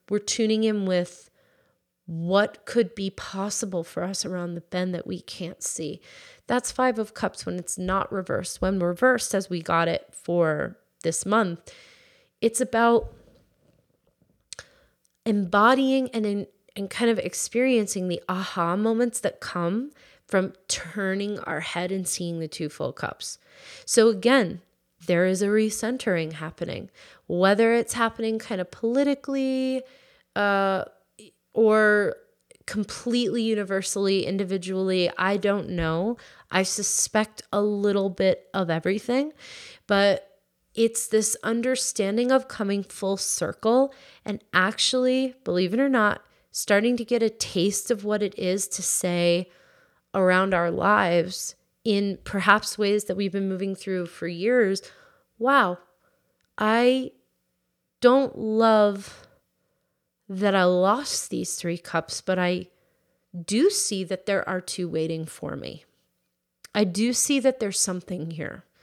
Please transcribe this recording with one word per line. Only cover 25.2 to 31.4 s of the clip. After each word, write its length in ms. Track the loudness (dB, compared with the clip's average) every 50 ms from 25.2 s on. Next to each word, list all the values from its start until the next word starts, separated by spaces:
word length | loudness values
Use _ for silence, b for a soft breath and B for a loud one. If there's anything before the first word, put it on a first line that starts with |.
| 4
is 160 | 2 2 2
a 60 | 0 2
recentering 840 | 2 2 2 0 -2 -4 -4 -4 -4 -4 -2 -2 0 0 -2 -4 -6
happening, 560 | -8 -10 -10 -10 -8 -8 -8 -8 -8 -10 -14 B B B B B B B B
whether 460 | 0 2 4 4 4 4 4 4 4
it's 200 | 2 0 -2 -2
happening 460 | -2 -2 -2 -2 -2 -4 -2 -2 -4
kind 200 | -4 -6 -6 -6
of 120 | -6 -6
politically, 1120 | -6 -4 -2 0 2 2 2 2 0 -2 -4 -4 -4 -2 0 0 0 0 0 -2 -2 -4 -6 b b b b b b b b b -4
uh, 500 | -2 0 2 2 2 2 0 0 -2 -4 -8 -12 _ _ _ _ -20 -20 -20 _ _